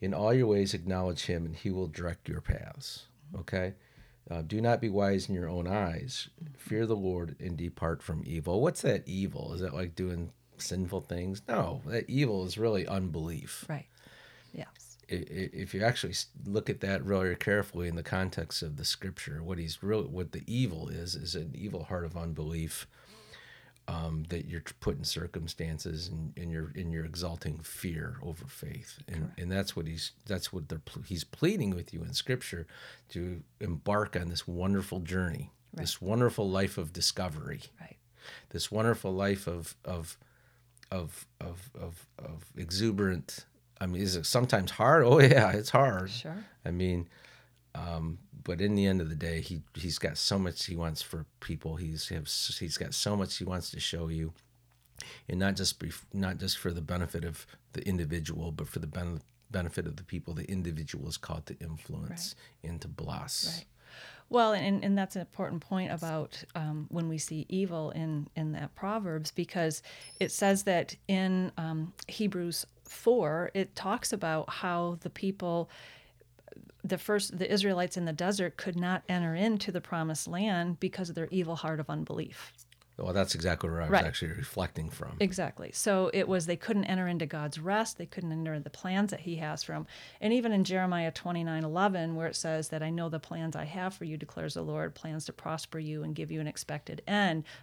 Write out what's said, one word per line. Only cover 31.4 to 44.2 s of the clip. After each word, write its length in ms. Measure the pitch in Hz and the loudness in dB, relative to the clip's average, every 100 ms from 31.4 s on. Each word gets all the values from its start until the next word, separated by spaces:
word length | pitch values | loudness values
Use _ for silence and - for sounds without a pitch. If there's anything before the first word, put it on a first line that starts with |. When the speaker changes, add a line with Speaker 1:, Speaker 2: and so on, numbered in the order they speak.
| 165 208 101 | 2 4 0
Speaker 1:
with 220 | 87 - | 0 -4
you 80 | 82 | -8
in 100 | 82 | -4
scripture 520 | 131 - 127 - 87 80 - - - - | -4 0 -2 -2 -8 -8 -12 -18 -18 -10
to 320 | 90 90 87 - _ | -6 -4 -6 -10 _
embark 560 | 95 82 - 104 104 87 | -4 -2 2 4 4 0
on 120 | 85 | -2
this 200 | 85 - | -4 -4
wonderful 520 | 87 92 98 95 92 | 0 4 4 2 -4
journey, 520 | 82 90 90 76 69 - _ | -2 0 0 -2 -6 -12 _
Speaker 2:
Right. 80 | 170 | -6
Speaker 1:
this 180 | - - | -4 -2
wonderful 480 | 90 113 123 113 101 | 0 4 4 4 2
life 280 | 95 98 - | 4 2 0
of 140 | 78 | -6
discovery, 680 | 87 - - 92 76 69 - - - | 0 0 2 -2 -4 -6 -10 -12 -18
Speaker 2:
Right. 180 | - - _ _ - - - | -20 -20 _ _ -18 -18 -10
Speaker 1:
this 220 | 85 - | -6 -2
wonderful 400 | 104 113 113 98 | 2 4 4 2
life 340 | 95 98 98 - | 2 4 2 0
of, 300 | 87 82 - | -4 -6 -10
of, 340 | - 90 80 - - _ _ _ _ _ - | -6 -4 -6 -10 -20 _ _ _ _ _ -6
of, 360 | 95 82 - - _ | -4 -4 -8 -18 _
of, 300 | 85 87 - - | -10 -10 -12 -12
of, 260 | 87 82 - - | -10 -12 -18 -14
of 260 | - 80 - - | -10 -10 -12 -10
exuberant. 880 | 82 92 113 98 98 90 - - - _ _ - | -4 2 2 4 4 2 -2 -12 -14 _ _ -4
I 60 | 92 | -2
mean, 160 | 90 | 2
is 140 | 98 | 2
it 100 | 90 | 2